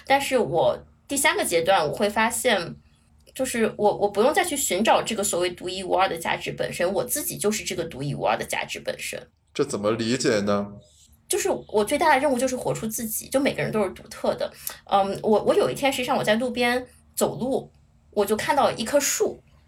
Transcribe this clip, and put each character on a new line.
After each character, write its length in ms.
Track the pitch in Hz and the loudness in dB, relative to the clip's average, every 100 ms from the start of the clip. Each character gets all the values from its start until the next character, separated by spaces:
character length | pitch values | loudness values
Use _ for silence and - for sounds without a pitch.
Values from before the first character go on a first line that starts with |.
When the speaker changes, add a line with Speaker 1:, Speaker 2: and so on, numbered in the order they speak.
Speaker 1:
但 160 | - 269 | 2 2
是 160 | 277 254 | 2 0
我 400 | 156 165 127 113 - _ - | 2 4 4 2 -6 _ -6
第 100 | 277 | 0
三 200 | 311 370 | 2 2
个 80 | |
阶 180 | 320 170 | 2 2
段 240 | 165 190 190 | 4 4 2
我 80 | |
会 160 | - 208 | 0 0
发 180 | 220 220 | 2 0
现， 460 | 233 247 202 160 - _ _ _ _ _ | 2 2 2 -2 -12 _ _ _ _ _
就 120 | - | -6
是 280 | 262 240 220 - | -4 0 -2 2
我， 200 | 208 - | 0 2
我 100 | 202 | 0
不 120 | 202 | 4
用 140 | 247 | 2
再 100 | 381 | 4
去 120 | 339 277 | 0 -2
寻 260 | - 185 | -2 0
找 180 | 226 214 | 4 2
这 140 | - | 2
个 80 | 214 | -4
所 160 | - 170 | -2 0
谓 100 | 180 | -2
独 180 | 180 180 | -4 -8
一 160 | 185 | -8
无 100 | 185 | -2
二 140 | 175 190 | 2 2
的 100 | 170 | 0
价 160 | - | -4
值 160 | - - | -4 -6
本 220 | 143 - | -6 -6
身， 200 | - 175 | -2 -2
我 120 | 196 | -2
自 180 | - 294 | -2 -4
己 160 | 294 - | -6 -4
就 140 | 202 | -2
是 100 | 214 | -2
这 140 | - 180 | -4 -6
个 80 | |
独 180 | 165 127 | -6 -6
一 100 | 143 | -6
无 120 | 139 | -2
二 120 | 95 117 | 0 0
的 80 | |
价 200 | - - | -2 -6
值 160 | - - | -6 -8
本 180 | - - | -8 -8
身。 260 | - - - _ _ | -8 -10 -14 _ _
Speaker 2:
这 120 | - | -2
怎 160 | 143 107 | -2 0
么 100 | 104 | 0
理 260 | 117 113 131 | 0 0 0
解 220 | 139 107 | 2 2
呢？ 220 | 101 101 101 - - _ _ _ - | 2 0 0 -10 -20 _ _ _ -6
Speaker 1:
就 80 | 403 | -2
是 120 | 392 - - | 0 -2 -2
我 160 | 208 | -2
最 140 | 208 294 | 0 2
大 160 | 320 | 4
的 60 | 262 | 4
任 100 | 294 | 4
务 80 | 240 | 2
就 80 | 254 | 0
是 80 | |
活 180 | 254 - | -2 -4
出 140 | - 226 | -4 -4
自 180 | 220 | -6
己， 240 | 220 - - | -6 -8 -2
就 120 | 269 | 0
每 120 | 285 | 0
个 80 | - | -2
人 120 | 180 | -2
都 100 | 214 | 0
是 80 | 185 | -2
独 160 | - - | -4 -18
特 260 | - 226 - | -8 -4 -4
的。 120 | - - - - | -6 -8 -14 -12
嗯， 340 | - 196 196 - | 0 2 2 0
我， 180 | 208 214 | 2 2
我 100 | - | 4
有 160 | 330 - | 4 2
一 60 | |
天 180 | - 277 | 0 -2
实 60 | 269 | 0
际 60 | |
上 120 | 247 240 | -2 0
我 60 | |
在 140 | - 220 | 2 0
路 120 | 254 | 0
边 360 | 247 240 254 254 _ _ - | 0 0 0 -4 _ _ -2
走 200 | 185 147 | -2 0
路， 320 | 254 254 - _ _ _ _ | -2 -2 -4 _ _ _ _
我 120 | - | 0
就 120 | 202 214 | 2 0
看 180 | - | 2
到 160 | 285 214 | 4 4
一 140 | - | 2
棵 160 | 220 285 | 0 2
树， 420 | 277 - 403 - _ _ | 2 0 -2 -2 _ _